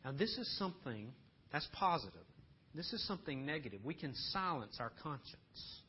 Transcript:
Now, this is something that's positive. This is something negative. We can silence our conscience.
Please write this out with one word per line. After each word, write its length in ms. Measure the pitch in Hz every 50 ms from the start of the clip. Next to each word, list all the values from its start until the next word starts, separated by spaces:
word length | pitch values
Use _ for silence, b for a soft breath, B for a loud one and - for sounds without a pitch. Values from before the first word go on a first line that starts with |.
| -
Now, 100 | 131 139
this 220 | 139 202 220 -
is 200 | 262 240 - -
something 540 | - 202 185 175 - - 135 113 107 104 120 127 - - - - - - -
that's 160 | - 147 - - -
positive. 520 | - 202 185 170 151 113 95 85 82 82 - - - - - - - - - -
This 200 | 156 170 - 233
is 120 | 214 -
something 400 | - 202 170 - 160 139 131 135
negative. 360 | 143 151 160 139 113 98 98 104
We 100 | 139 175
can 200 | - - 143 123 - - -
silence 460 | - 196 185 185 170 135 110 - - -
our 120 | 120 113 - - -
conscience. 800 | 156 143 123 - - - - - - - - - - - - -